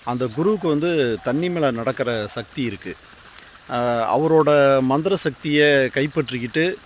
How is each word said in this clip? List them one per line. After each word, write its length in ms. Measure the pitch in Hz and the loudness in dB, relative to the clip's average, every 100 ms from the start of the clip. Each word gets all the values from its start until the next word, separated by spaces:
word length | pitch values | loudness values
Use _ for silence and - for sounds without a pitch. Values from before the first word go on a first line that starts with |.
அந்த 220 | - 123 127 | -6 -4 -4
குருவுக்கு 420 | 117 185 214 175 | -2 0 0 0
வந்து 500 | 147 170 165 123 107 | 0 0 0 0 -2
தண்ணி 260 | 127 139 180 | -2 -2 -2
மேல 200 | 175 143 | 0 -2
நடக்கிற 560 | 117 117 127 123 113 104 | 0 -4 -4 -4 -4 -6
சக்தி 360 | - 107 - | -8 -10 -6
இருக்கு. 340 | 123 98 92 85 - - - - - - - | -6 -6 -12 -14 -18 -20 -20 -20 -20 -20 -8
அஹ், 360 | 123 120 120 107 113 | -2 0 0 0 0
அவரோட 640 | 160 160 147 147 139 135 | 4 4 6 4 6 4
மந்திர 360 | 131 139 165 190 | 2 0 0 0
சக்தியை 520 | 160 127 151 147 147 | -2 -4 0 2 4
கைப்பற்றிக்கிட்டு 1040 | 143 127 135 147 160 131 127 120 156 170 - | 4 2 -2 -2 -2 -4 -6 -4 -2 -2 -4